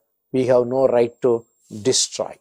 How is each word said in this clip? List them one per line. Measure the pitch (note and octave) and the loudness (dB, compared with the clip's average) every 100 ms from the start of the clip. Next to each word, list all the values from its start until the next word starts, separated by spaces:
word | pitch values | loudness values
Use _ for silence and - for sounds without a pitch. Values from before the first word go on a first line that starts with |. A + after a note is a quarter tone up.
| _ _ _ | _ _ _
we | C3 | -4
have | |
no | B2 B2 A#2+ | 2 2 2
right | C3 C3 A#2+ A#2 - | 0 2 2 0 0
to | C3 A#2 - _ - G#2+ | -2 -2 -4 _ -20 -8
destroy. | G#2 - - - - - | -2 -2 -2 -6 -10 -12